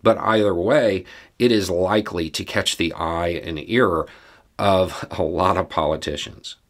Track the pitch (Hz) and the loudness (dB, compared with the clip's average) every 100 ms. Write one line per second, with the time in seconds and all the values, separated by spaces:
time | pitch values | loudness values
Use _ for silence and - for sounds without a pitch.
0 | 113 98 104 110 104 85 98 147 117 98 | 4 2 2 2 2 0 2 2 2 0
1 | - - - _ 120 107 92 87 92 110 | -6 -20 -20 _ 2 2 0 0 2 0
2 | 107 87 80 - 95 104 92 - 82 - | 0 -4 -4 -6 -4 -2 -2 -2 -4 -2
3 | 82 85 87 85 - 78 - 117 107 80 | -4 -2 -2 -4 -6 -10 -2 2 2 0
4 | 73 - - - _ - 101 95 90 - | -4 -12 -20 -20 _ -2 2 4 2 -4
5 | - - 80 87 92 87 80 - 76 78 | -10 -4 -2 0 2 2 -2 -2 0 -2
6 | - 73 - - - - | -6 -8 -10 -14 -20 -20